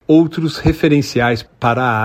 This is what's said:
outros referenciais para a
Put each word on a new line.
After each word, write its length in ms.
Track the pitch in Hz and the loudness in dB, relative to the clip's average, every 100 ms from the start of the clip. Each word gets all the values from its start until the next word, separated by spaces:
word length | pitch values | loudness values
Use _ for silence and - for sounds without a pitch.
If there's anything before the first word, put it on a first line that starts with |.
| - | 2
outros 520 | 156 165 165 160 - | 2 2 -2 -6 -2
referenciais 840 | 160 156 160 147 - 123 120 117 | -2 0 2 0 0 -2 -2 -2
para 400 | - _ 120 117 | -8 _ -2 -2
a 180 | 127 110 | -2 -2